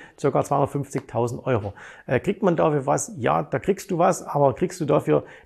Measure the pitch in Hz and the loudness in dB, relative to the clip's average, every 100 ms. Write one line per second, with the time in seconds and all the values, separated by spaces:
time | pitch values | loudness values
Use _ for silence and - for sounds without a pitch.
0 | - - 143 143 135 143 139 143 135 139 | -18 -4 0 0 0 0 0 -2 -6 -8
1 | - 117 120 131 - 120 104 - - - | -6 -2 -2 -2 -2 0 -2 -10 -16 -16
2 | - 123 - 202 190 165 165 147 135 151 | -4 -2 0 0 2 4 2 2 2 0
3 | - 185 131 156 151 139 - - - 165 | -2 -4 0 0 0 -2 -2 -2 -2 0
4 | 185 175 - 147 139 123 180 - 143 151 | 2 0 -2 2 2 2 -2 -2 0 2
5 | 151 147 - - | 4 2 0 -12